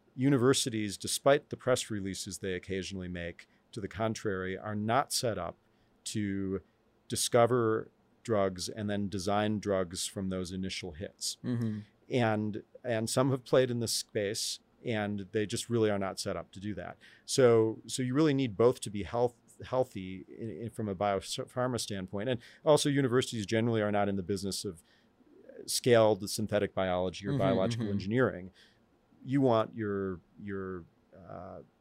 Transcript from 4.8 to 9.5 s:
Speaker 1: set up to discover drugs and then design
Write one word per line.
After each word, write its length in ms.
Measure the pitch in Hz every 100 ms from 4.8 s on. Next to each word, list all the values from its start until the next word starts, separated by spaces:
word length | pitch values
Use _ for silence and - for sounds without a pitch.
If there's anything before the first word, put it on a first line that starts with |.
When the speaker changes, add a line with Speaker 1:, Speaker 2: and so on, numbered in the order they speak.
| 107 123 147
Speaker 1:
set 260 | - 120 98
up 180 | 85 - _ _ _ _
to 560 | - 113 104 98 95 95 - _ _ _ _
discover 800 | 113 - 123 117 123 113 110 - _ _ _
drugs 460 | - 107 95 92 90
and 200 | 110 104
then 200 | 101 101
design 500 | 98 90 101 107